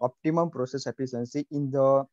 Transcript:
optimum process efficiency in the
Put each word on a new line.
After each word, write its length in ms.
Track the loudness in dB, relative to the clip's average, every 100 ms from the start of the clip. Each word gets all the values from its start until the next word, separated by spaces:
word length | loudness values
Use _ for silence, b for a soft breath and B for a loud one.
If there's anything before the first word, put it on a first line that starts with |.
optimum 460 | -2 -2 0 0 0
process 360 | -2 -4 -4 -6
efficiency 600 | -6 -6 -6 -6 -6 -4
in 200 | -4 -2
the 340 | 2 4 4 0